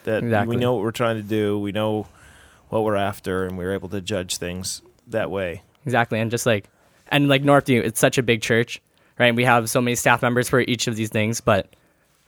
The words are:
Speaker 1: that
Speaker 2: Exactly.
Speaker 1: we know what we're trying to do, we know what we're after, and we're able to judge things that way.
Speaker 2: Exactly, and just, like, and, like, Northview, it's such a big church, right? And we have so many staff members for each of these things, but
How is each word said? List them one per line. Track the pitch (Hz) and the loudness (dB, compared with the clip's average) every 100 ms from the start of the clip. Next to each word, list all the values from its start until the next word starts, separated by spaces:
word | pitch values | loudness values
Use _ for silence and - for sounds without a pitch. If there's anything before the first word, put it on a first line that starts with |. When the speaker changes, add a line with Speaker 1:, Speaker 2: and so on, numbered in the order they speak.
Speaker 1:
that | - 107 | -4 -4
Speaker 2:
Exactly. | 120 110 104 120 | 0 0 0 0
Speaker 1:
we | |
know | 123 | 0
what | 123 | 0
we're | 107 | -2
trying | 113 117 113 | -2 -2 -2
to | |
do, | 104 107 104 104 | -4 -2 0 -2
we | 101 | -4
know | 98 110 107 101 - - - - _ _ | -2 -2 -4 -6 -14 -20 -20 -20 _ _
what | 110 | -2
we're | 110 101 | 0 0
after, | 101 104 - 92 | -2 -4 -6 -4
and | 92 92 | -4 -6
we're | 90 | -6
able | 98 92 | -6 -6
to | 98 | -10
judge | 92 104 92 - | -6 -6 -6 -8
things | 90 90 95 - - _ - | -8 -8 -10 -12 -14 _ -10
that | 113 80 | -6 -4
way. | 95 90 82 - _ | -4 -6 -8 -16 _
Speaker 2:
Exactly, | 131 120 117 110 | -2 0 0 -2
and | 113 | -2
just, | 113 - | -2 0
like, | 104 - _ _ _ _ | 0 -2 _ _ _ _
and, | 143 143 | 0 4
like, | 139 | 4
Northview, | 143 143 135 120 | 4 4 4 2
it's | 110 - | 2 0
such | 135 - | 0 2
a | |
big | 117 113 | 0 0
church, | - 113 120 - _ _ _ - | 2 0 0 -6 _ _ _ 0
right? | 120 | 2
And | 120 | 4
we | |
have | 123 120 113 | 4 4 2
so | 131 | 0
many | 120 123 | 0 0
staff | 139 120 | 2 4
members | 123 120 120 | 2 0 2
for | 131 | 2
each | - 117 - | 2 -2 -2
of | 110 | -4
these | 107 | -2
things, | 110 107 117 | -2 -2 0
but | - 101 - _ _ _ _ _ | 2 2 0 _ _ _ _ _